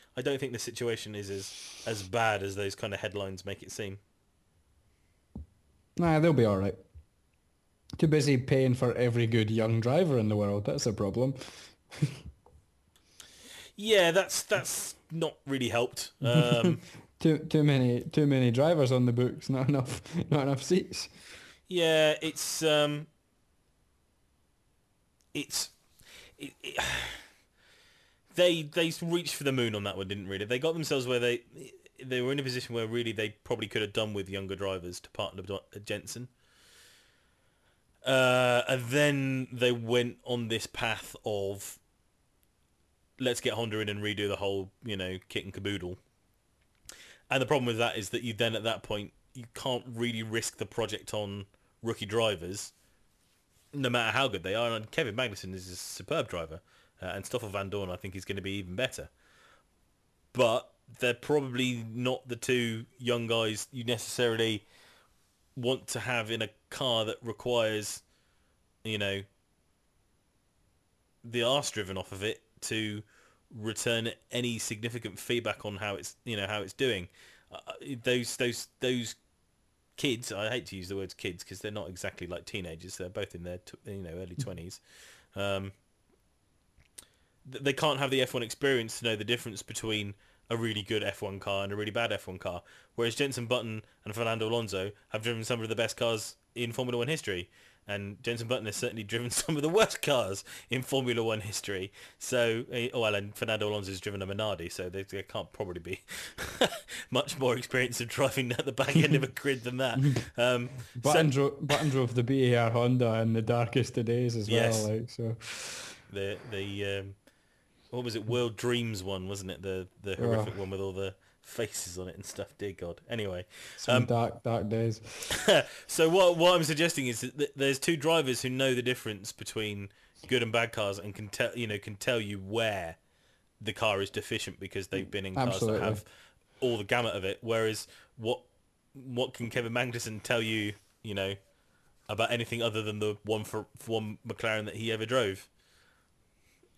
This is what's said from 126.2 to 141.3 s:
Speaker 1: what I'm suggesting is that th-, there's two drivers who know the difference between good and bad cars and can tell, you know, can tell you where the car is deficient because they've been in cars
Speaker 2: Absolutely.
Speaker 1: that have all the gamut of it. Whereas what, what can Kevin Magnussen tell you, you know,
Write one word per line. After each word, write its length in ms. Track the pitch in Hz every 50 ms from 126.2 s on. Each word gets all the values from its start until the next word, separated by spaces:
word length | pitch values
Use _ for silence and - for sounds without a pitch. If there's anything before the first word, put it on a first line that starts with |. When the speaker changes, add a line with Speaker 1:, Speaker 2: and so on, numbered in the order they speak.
| 185 175 175
Speaker 1:
what 180 | 165 165 180 180
I'm 80 | 175 160
suggesting 440 | 143 160 143 165 170 160 147 131
is 140 | 123 117 113
that 160 | - 127 123
th-, 140 | 139 - - -
there's 240 | 135 139 139 139 131
two 180 | - - 170
drivers 440 | 151 135 160 165 165 147 131 123 110
who 80 | - 127
know 240 | 127 127 135 135 127
the 80 | 120
difference 500 | 120 123 127 - - 110 107 95 98 -
between 580 | - - 110 - - 113 107 107 104 101 101 98 - _ _ _ _ - -
good 160 | - 127 123 117
and 80 | 113
bad 200 | 110 117 117 113
cars 280 | - 117 104 101 98 101
and 140 | 98 104 98
can 160 | - 107 101
tell, 220 | - - 123 113 92
you 120 | 120 117
know, 100 | 107 104
can 180 | 101 - - 104
tell 240 | 98 - - 123 117
you 200 | 110 101 101 98
where 580 | 95 95 107 113 113 110 104 95 87 82 82 - _ _ _ _ _ _ _ _ _ _ _ -
the 120 | 110 110 107
car 280 | - 113 107 101 95
is 80 | 101 -
deficient 500 | - 135 - - 117 107 - 98 90 -
because 280 | 98 98 - 98 95
they've 240 | - - 95 92 -
been 140 | - 101 95
in 120 | 95 92
cars 300 | 135 127 120 95 95 117
Speaker 2:
Absolutely. 120 | 110 107 104
Speaker 1:
that 0 |
have 240 | 101 101 107 98 - - - - - - _ _ _ _ _ -
all 160 | 131 123 117
the 60 | 107 104
gamut 320 | 98 123 120 117 110 87
of 80 | 98 92
it. 140 | 95 101 -
Whereas 460 | - 113 113 113 113 110 110 107 - - - - - _ _
what, 240 | - 110 110 123 - - _ _ _ _ _ _ _ _ _ -
what 400 | 139 123 135 123 120 131 - -
can 160 | - 120 113
Kevin 240 | - 127 117 113 117
Magnussen 500 | 123 127 123 117 117 - 113 110 101 -
tell 180 | - 127 117
you, 320 | 113 110 110 110 104 104 101 - _ _ _ _ -
you 100 | 110 101
know, 200 | 98 95 95